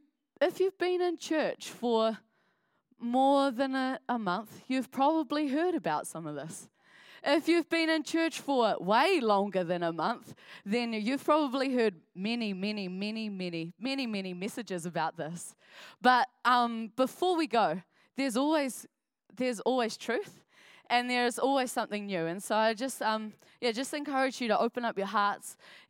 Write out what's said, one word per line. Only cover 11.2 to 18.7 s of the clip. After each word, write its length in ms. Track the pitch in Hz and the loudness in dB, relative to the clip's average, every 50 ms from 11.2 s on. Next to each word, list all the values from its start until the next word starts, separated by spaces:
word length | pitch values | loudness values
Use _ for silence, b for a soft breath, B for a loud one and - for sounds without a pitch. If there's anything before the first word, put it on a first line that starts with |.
| - | 2
probably 500 | - 302 311 302 269 226 269 262 277 254 | 4 4 4 4 2 0 0 0 0 2
heard 220 | 247 226 208 180 156 - _ _ | 2 2 2 0 -2 -10 _ _
many, 380 | 180 190 220 233 240 226 208 | -6 -4 -2 -2 -2 -2 -4
many, 340 | 190 180 196 208 214 208 196 | -4 -2 -4 -4 -4 -4 -6
many, 420 | 180 185 190 202 208 214 226 220 214 | -6 -6 -6 -6 -6 -4 -6 -6 -6
many, 440 | 202 185 185 180 170 165 160 170 - - | -6 -6 -6 -6 -4 -6 -6 -8 -8 -8
many, 260 | 202 269 269 277 262 | -6 -4 -4 -4 -4
many 280 | 233 214 196 190 185 180 | -4 -4 -4 -6 -6 -6
messages 520 | 180 185 233 - 262 220 - 190 175 156 | -6 -8 -6 -6 -8 -8 -6 -6 -6 -6
about 300 | 180 160 170 156 160 - | -4 -4 -2 -2 -2 -4
this. 400 | - 143 156 175 175 - - - B B B B B B B B B | -6 -8 -8 -8 -10 -12 -14 -18 B B B B B B B B B
But, 280 | - 247 254 240 220 - _ _ - | 4 4 4 4 2 0 _ _ 2
um, 480 | 240 254 247 240 233 233 226 226 214 - | 4 4 4 4 2 -2 -4 -8 -4 -2
before 420 | - 262 254 - - 359 370 359 | 0 0 0 0 0 0 2 2
we 120 | 320 320 214 | 2 0 2
go, 340 | - 233 202 160 160 185 - b b b b b b | 2 2 2 2 0 -4 -8 b b b b b b
there's 200 | 240 277 269 202 | -4 -2 0 2
always, 500 | 247 277 302 320 302 277 262 | 2 2 2 2 2 0 -2